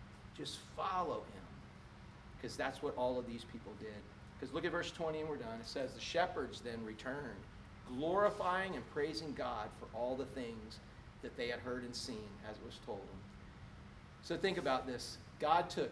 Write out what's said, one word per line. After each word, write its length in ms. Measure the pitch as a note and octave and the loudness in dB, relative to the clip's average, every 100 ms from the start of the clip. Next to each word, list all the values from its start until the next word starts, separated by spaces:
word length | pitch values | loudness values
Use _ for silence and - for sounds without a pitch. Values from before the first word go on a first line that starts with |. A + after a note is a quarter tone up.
| - - - - | -12 -12 -12 -6
Just 240 | C#3+ - - - | -4 -4 -6 0
follow 480 | G3 F#3 E3 A2 - | 4 4 4 2 -2
him. 120 | - - - - - - - - - - - | -10 -10 -12 -12 -14 -14 -14 -14 -14 -14 -8
'Cause 160 | A#2+ B2 | -4 2
that's 240 | C3+ C3 | 2 2
what 160 | C#3+ B2 | -2 4
all 220 | B2 B2+ | 4 4
of 80 | A2+ | 0
these 160 | A#2 | -6
people 300 | - A2+ B2 G2+ | -6 -8 -8 -8
did. 200 | G#2+ G#2 - - - - | -8 -8 -10 -14 -14 -8
'Cause 140 | C3 | -2
look 120 | D#3 | 0
at 60 | E3+ | 2
verse 220 | E3+ D#3 | 2 0
twenty 260 | - D#3+ D#3 | 0 0 2
and 100 | D#3 | 0
we're 80 | C#3+ | -2
done. 220 | A2+ A2+ | -2 -4
It 80 | A#2 | -2
says, 280 | C#3+ B2+ | -2 -2
"The 60 | - | -2
shepherds 600 | - E3+ F3+ D#3+ B2 G2+ | 2 6 6 4 -2 -4
then 240 | A#2+ A#2 | -4 -4
returned, 580 | A2 A2 C3 C#3 C3+ G2 - - - - - | -4 -4 -2 -2 -4 -8 -10 -12 -14 -12 -6
glorifying 880 | B2+ D#3+ F#3+ G#3 G3+ F#3 F3+ F#3+ D3 | 2 6 8 8 6 4 4 2 -2
and 120 | A2+ | -2
praising 440 | D3+ D3 D#3 D#3+ | 2 2 2 -2
God 340 | C3 B2 A2+ G#2+ - | 0 0 0 -2 -6
for 80 | - | -6
all 220 | G#2+ B2 | 0 2
the 120 | C3 B2+ | 2 0
things 520 | C3+ A#2+ A2+ A2 - - - - - | -2 -4 -4 -8 -10 -12 -14 -14 -8
that 140 | B2 - | -8 -2
they 120 | A#2+ | 0
had 100 | A#2+ | 0
heard 240 | B2 B2 | 0 -2
and 140 | A#2+ B2 | -2 -4
seen 320 | - A2 G#2 G3 G#2 | -4 -4 -6 -8 -8
as 80 | G#3 | -8
it 80 | |
was 140 | A#3 - - | -8 -8 -4
told 140 | G2+ | -4
them." 180 | F#2+ F#2+ G2 - - - - - - - - - | -4 -10 -10 -12 -12 -12 -12 -12 -12 -14 -14 -12
So 160 | - E3+ | -2 4
think 220 | F#3+ F3+ | 4 4
about 280 | C#3+ B2+ C3 | 6 4 4
this. 300 | B2 - - - - | -2 -4 -8 -12 2
God 300 | D3+ E3+ F3+ | 8 8 8
took 200 | - C3 | 2 0